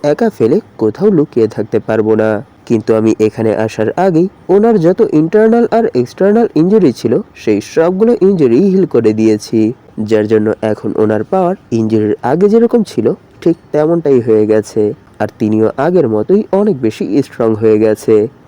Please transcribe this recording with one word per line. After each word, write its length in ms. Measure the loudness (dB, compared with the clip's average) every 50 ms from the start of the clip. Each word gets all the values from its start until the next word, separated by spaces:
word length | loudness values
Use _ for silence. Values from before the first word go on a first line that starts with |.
| 0
একা 260 | -2 -2 0 -2 -4
ফেলে 300 | -2 0 0 0 0 -2 -4 -6 _ -4
কোথাও 320 | -4 -4 -2 0 0 2
লুকিয়ে 380 | 2 2 0 0 0 -2 -2 -2
থাকতে 320 | -2 -6 -8 -4 -4 -4
পারবো 360 | -4 -2 -2 -2 0 0 0
না। 380 | 0 0 0 -2 -4 -6 -10 _ _ _
কিন্তু 300 | -4 -2 -2 0 0 0
আমি 180 | 2 2 0 0 0
এখানে 360 | 0 -2 -2 -2 -2 -2 -2
আসার 360 | -2 -4 -4 -4 -4 -4 -4
আগেই 360 | -2 0 0 0 2 0 0 -2 -4 -10 -4 0
ওনার 300 | 0 2 2 2 2 2
যত 280 | 2 2 2 2 0 0 2
ইন্টারনাল 540 | 0 0 2 2 2 2 2 2 2 0 0
আর 120 | 0 0 0 0 -2
এক্সটার্নাল 520 | -2 -4 -4 -4 -2 0 2 2 2 0 0 0
ইনজুরি 380 | 0 0 2 2 2 2 2 0
ছিল, 260 | -2 -2 -2 -2 -2 -2 -6 _
সেই 260 | -8 -4 -2 -2 -2
সবগুলো 560 | -4 -4 -2 0 0 0 0 0 0 0 2 2
ইনজুরি 360 | 2 2 2 2 2 2 4 2
হিল 280 | 2 2 2 0 0
করে 280 | 0 0 0 0 0 0
দিয়েছি, 600 | 2 0 0 0 0 -4 -4 -2 0 0 0 -2 -6 _ -18 _ -10
যার 280 | -4 -2 0 0 0 0
জন্য 260 | 0 0 0 -2 -2 -2
এখন 320 | -4 -4 -4 -4 -6 -6 -2 -2
ওনার 260 | 0 0 0 -2 -2
পাওয়ার 320 | -2 -2 -2 0 -2 -4 -6 _ _
ইনজুরির 440 | -4 -4 -2 0 0 0 0 -2 -2 -2
আগে 280 | -2 -2 0 0 2 2
যেরকম 340 | 4 2 2 2 2 0 -2
ছিল, 300 | -2 -4 -2 -2 -2 -2 -4 -8 _ _ -4
ঠিক 160 | -2 -2 -2 -2 _ _
তেমনটাই 480 | -2 -2 0 0 0 -2 0 0 0 2
হয়ে 280 | 2 2 2 2 2 2
গেছে। 460 | 0 0 -2 -2 -4 -2 -2 -2 -4 -8 _ _ _ -8
আর 80 | -8 -8 -4 -4
তিনিও 320 | -4 -2 0 0 0 0 -2 -2
আগের 320 | -2 0 0 0 0 0
মতোই 340 | -2 -2 0 0 0 -2 0 -2
অনেক 300 | -2 0 0 0 -2 -2
বেশি 420 | -4 -4 -4 -6 -6 -4 -2 -2 -2
স্ট্রং 320 | -4 -4 -2 -2 -2 0
হয়ে 240 | 0 2 2 2 2
গেছে। 480 | 2 0 0 -2 0 0 2 2 2 -2 -6 -14 -12